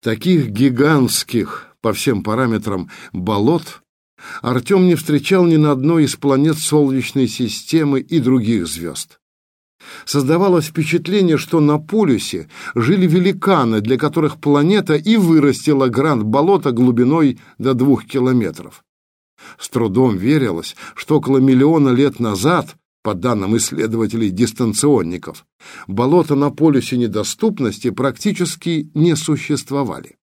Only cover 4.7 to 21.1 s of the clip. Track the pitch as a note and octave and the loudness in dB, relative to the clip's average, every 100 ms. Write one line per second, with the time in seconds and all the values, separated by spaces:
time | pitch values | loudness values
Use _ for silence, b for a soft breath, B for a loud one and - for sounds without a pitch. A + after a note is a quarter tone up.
4.7 | G3 F3+ D#3+ - D3 C#3+ F#3 F3 D#3+ D3+ | 2 4 2 0 -2 0 2 4 4 2
5.7 | C3+ C#3 E3 D3 - C#3+ C3+ D3+ D#3 - | 2 0 2 0 0 0 2 2 0 0
6.7 | D3+ C#3 C3 A#2+ C#3 B2+ - A#2+ G#2 - | 2 2 0 -4 -2 -2 0 -6 -6 -2
7.7 | D#3+ D3 C3+ - E3 A#2+ C3 G#2+ A2+ E2 | 0 2 0 0 0 2 2 2 -2 -2
8.7 | D#2 E2 C#2+ - _ _ _ _ _ _ | -8 -10 -12 -16 _ _ _ _ _ _
9.7 | _ B B B C#3+ C3 D#3+ G3 F3+ D#3 | _ B B B -2 2 2 4 2 0
10.7 | - D#3 E3+ E3 G3+ F3+ D3+ - E3+ D3 | -4 -2 -2 0 0 2 0 0 2 2
11.7 | D3+ D#3 G#3+ F#3+ A2+ - F2+ D2+ B B | 0 -2 0 2 0 -2 -10 -12 B B
12.7 | B2 A#2 F#3+ F3+ F3 F3+ F#3+ G3 F3 A#2+ | -4 0 2 2 2 2 0 0 2 2
13.7 | A2 G#2+ B2+ D3 D#3+ D3+ - D3 C#3+ D3+ | 0 0 0 0 -2 -2 -2 0 2 4
14.7 | G#3 F#3 D3 E3+ A3+ F3 D#3+ C#3+ B2+ - | 2 2 -2 2 2 4 4 4 0 0
15.7 | C#3+ C3 A#2+ D3+ C3 G#2+ C3+ E3 G3 D3 | 2 2 0 0 0 0 2 2 2 0
16.7 | A#2 B2+ A#2+ B2 D#3+ D3 B2 B B B2 | 2 2 4 2 4 2 0 B B -2
17.7 | B2+ C3+ B2+ - C3+ B2+ B2+ F#2+ D2 - | 0 2 2 0 -2 0 2 0 -6 -20
18.7 | - _ _ _ _ _ _ B B - | -20 _ _ _ _ _ _ B B -8
19.7 | A#2+ A2+ G2 C3 G2 G#2 D3+ B2 E2 - | -2 0 2 2 2 0 0 0 -4 -8
20.7 | - B B - | -16 B B -2